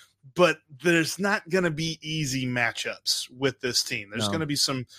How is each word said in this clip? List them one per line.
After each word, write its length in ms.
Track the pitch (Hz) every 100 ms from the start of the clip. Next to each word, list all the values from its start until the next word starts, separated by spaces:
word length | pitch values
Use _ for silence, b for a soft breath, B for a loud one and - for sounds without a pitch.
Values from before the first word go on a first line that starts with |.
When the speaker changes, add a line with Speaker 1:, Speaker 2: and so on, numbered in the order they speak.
| b b 135
Speaker 1:
but 240 | - 170 156 _ 135
there's 340 | 175 165 156 -
not 320 | 196 208 165
gonna 220 | 185 180
be 300 | 151 165 160
easy 420 | 156 156 143 135
matchups 840 | 127 123 117 - 117 101 - - -
with 300 | 127 135 123
this 240 | 123 117
team. 260 | - 120 101
There's 160 | 110 104
Speaker 2:
No. 60 |
Speaker 1:
gonna 140 | 160 151
be 100 | 143
some, 280 | - 131 120